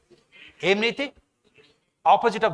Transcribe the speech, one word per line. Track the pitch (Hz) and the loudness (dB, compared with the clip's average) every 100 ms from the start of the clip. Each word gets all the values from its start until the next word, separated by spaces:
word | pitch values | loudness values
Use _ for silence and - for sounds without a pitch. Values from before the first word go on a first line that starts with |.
| _ _ _ - - - | _ _ _ -20 -20 -6
ఏం | 165 202 | -2 0
నీతి? | 233 233 277 - _ _ _ _ _ _ _ _ 160 | -2 -4 -8 -12 _ _ _ _ _ _ _ _ 2
Opposite | 196 226 202 | 2 2 0
of | 214 | -2